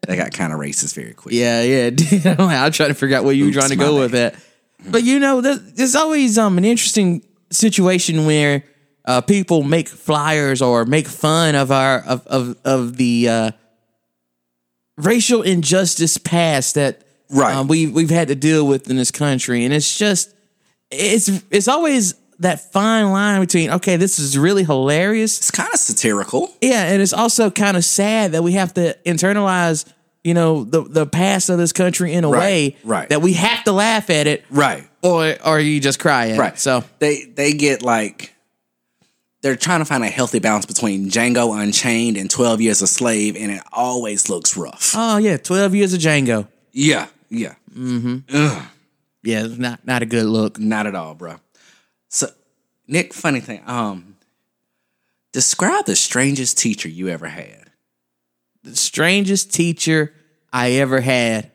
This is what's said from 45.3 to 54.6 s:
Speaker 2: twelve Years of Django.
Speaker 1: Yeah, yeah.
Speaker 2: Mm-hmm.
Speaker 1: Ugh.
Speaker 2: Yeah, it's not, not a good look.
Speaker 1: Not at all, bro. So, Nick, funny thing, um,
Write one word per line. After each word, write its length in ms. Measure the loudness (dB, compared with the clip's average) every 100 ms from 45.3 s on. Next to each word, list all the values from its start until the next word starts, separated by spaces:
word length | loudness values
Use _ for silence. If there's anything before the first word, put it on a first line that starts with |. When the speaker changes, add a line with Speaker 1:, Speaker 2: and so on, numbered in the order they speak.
| 0
Speaker 2:
twelve 360 | -2 0 2
Years 200 | 2 0
of 60 | 0
Django. 460 | 0 2 2 0 -4 _ _
Speaker 1:
Yeah, 340 | -2 0 0 -4 _ _
yeah. 240 | -8 -8 -12 _
Speaker 2:
Mm-hmm. 440 | -12 -6 -4 -4 -6 -4
Speaker 1:
Ugh. 320 | 0 0 -2 -12 _ _ _ _ _
Speaker 2:
Yeah, 220 | -4 -4 -4
it's 100 | -6
not, 300 | -8 -8 -4
not 160 | -4
a 40 | 0
good 200 | 0 0
look. 320 | 0 -2 -2
Speaker 1:
Not 280 | -4 -2 -4
at 80 |
all, 200 | -6 -12
bro. 220 | -14 -16 -16 _ _ _ _ _ _ _
So, 160 | -6 -6 _ _ _ _ _ _
Nick, 280 | -4 -4
funny 260 | -6 -4 -4
thing, 220 | -6 -16 -10
um, 500 | -6 -6 -8 -16 -20 _ _ _ _